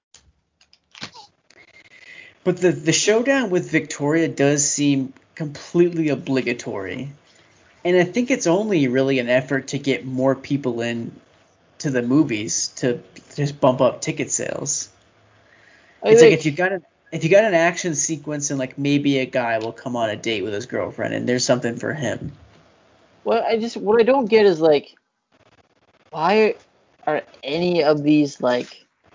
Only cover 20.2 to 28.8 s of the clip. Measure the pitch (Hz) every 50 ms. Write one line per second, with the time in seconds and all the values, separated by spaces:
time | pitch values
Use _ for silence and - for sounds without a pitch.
20.2 | - 117 113 104 92 107 101 104 120 - 117 113 90 - - - 110 110 110 110
21.2 | 117 117 123 127 - - 127 123 - 117 117 - - 110 139 156 131 107 98 -
22.2 | - - - - - _ _ _ _ _ _ _ _ _ _ _ _ _ _ _
23.2 | - 208 214 233 202 - 233 220 220 233 - 214 185 196 220 240 220 226 262 277
24.2 | 247 190 220 220 208 202 175 156 160 160 147 139 - - _ _ _ _ _ _
25.2 | _ _ _ _ _ _ _ _ _ _ _ _ _ _ _ _ _ _ - 160
26.2 | 156 180 202 220 220 208 - - - _ _ _ _ _ _ _ - 147 156 -
27.2 | - - - - - 131 147 170 175 180 175 170 147 147 156 151 143 147 151 151
28.2 | 147 139 - - 135 123 123 123 - - - -